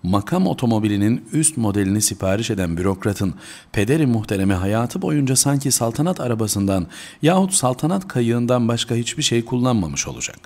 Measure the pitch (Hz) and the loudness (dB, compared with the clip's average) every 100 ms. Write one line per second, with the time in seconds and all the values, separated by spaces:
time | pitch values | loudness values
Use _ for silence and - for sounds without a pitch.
0 | 90 101 101 175 185 - 123 110 107 101 | 0 -2 0 0 0 2 2 2 2 2
1 | 104 127 - 151 156 - 110 101 95 104 | 2 0 -2 0 0 0 0 2 2 2
2 | - 101 95 101 113 92 90 85 92 95 | 0 -2 -2 0 -2 -2 -2 0 0 0
3 | 107 101 98 - - - - 110 104 160 | -2 -2 -4 -4 -14 -20 -6 -2 2 2
4 | 143 113 110 98 95 95 95 110 120 185 | 2 0 0 0 2 2 2 0 -2 -2
5 | 185 151 131 131 143 139 139 - 117 113 | -2 0 2 2 2 0 0 0 0 0
6 | 165 180 127 113 107 101 98 95 87 - | -2 -2 -4 -2 -2 0 0 0 -2 -10
7 | - - 147 185 190 185 127 127 156 190 | -18 -2 2 4 2 2 0 0 0 -2
8 | - 127 117 120 120 123 117 117 - 117 | -2 0 2 2 2 2 2 0 0 -2
9 | 117 - 147 117 113 127 127 117 82 69 | -2 -2 0 0 0 0 2 2 0 -4
10 | - 67 - - | -6 -8 -10 -12